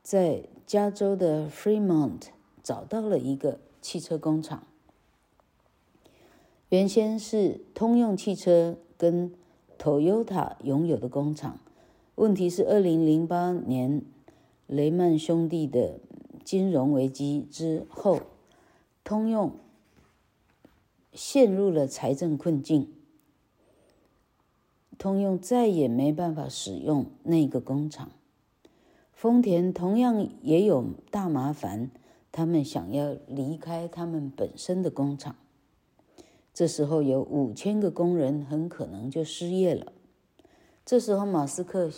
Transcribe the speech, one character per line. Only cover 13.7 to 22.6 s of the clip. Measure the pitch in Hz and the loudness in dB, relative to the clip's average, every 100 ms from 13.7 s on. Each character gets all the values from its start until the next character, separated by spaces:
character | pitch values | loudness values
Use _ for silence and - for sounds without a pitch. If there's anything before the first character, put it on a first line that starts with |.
| 127 127 143 - - _ - _ _ - | -2 0 -2 -6 -16 _ -20 _ _ -6
雷 | 139 147 | 0 2
曼 | 175 175 160 | 2 2 2
兄 | 156 170 165 | 2 0 0
弟 | 165 151 | 0 0
的 | 123 95 60 - - - - | 0 0 -2 -18 -20 -20 -20
金 | - 190 190 | -4 0 2
融 | 160 131 | 2 2
危 | 143 135 | 2 0
机 | 135 143 143 - | -2 -4 -4 -6
之 | - 160 160 - | -6 -4 -4 -6
后， | - 202 170 - - _ _ _ _ _ _ | -4 0 0 -2 -18 _ _ _ _ _ _
通 | - 208 220 | -6 -2 0
用 | 226 175 - - _ _ _ _ _ _ _ _ _ _ _ _ _ _ | 0 -2 -4 -16 _ _ _ _ _ _ _ _ _ _ _ _ _ _
陷 | - - 277 240 | -16 0 4 6
入 | 190 202 | 6 2
了 | 160 135 | 2 0
财 | - 123 139 | -2 -2 -2
政 | 175 147 | -2 -2
困 | 175 151 | 0 -2